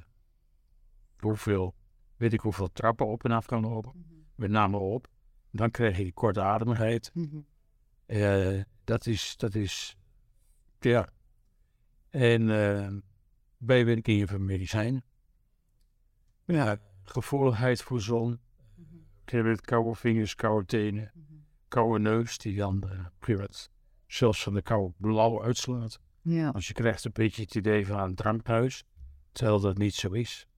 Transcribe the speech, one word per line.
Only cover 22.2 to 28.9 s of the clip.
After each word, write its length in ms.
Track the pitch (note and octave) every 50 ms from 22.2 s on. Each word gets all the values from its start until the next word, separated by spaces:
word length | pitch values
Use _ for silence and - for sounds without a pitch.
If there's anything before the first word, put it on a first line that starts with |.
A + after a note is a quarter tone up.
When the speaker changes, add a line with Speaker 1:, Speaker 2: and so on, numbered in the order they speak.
| A#2 A2+ -
Speaker 1:
die 180 | - - A2 G2
dan, 260 | G#2 G2+ G2 F#2+ G2 F#2+
eh, 60 | F#2+
op 0 |
een 160 | F#2+ F#2 F2+ F2 - -
gegeven 140 | - - G#2+
moment 380 | F#2+ G2+ G2+ - - - - _ _ _ _ _ _ _
zelfs 360 | - - - C3 A2+ G#2 - -
van 100 | G2+ G2+
de 80 | G2+
kou 300 | - - A#2 G#2 G2 F2+ F2
blauw 460 | - F#2+ G#2+ A2 A2 A2 A#2 A2+ G#2 G2+
uitslaat. 560 | A#2+ B2 - - C3 B2 A#2+ A2+ A2 - - _ _ _ _
Speaker 2:
Ja. 300 | - E3 E3+ E3 D#3+ D3
Speaker 1:
Dus 160 | - G2+ F#2
je 60 | - -
krijgt 320 | - A#2 A#2 G#2+ - -
een 60 | A#2 -
beetje 280 | - A2+ G#2+ - -
het 140 | G#2 - -
idee 300 | A2+ F#2+ A2 G#2+ G#2 G2
van 140 | G2 G2+ G2+
een 160 | G2 F#2 F2+
drankhuis, 680 | - - A2 A2 A2+ - - A#2 A#2 B2 C3 - - - _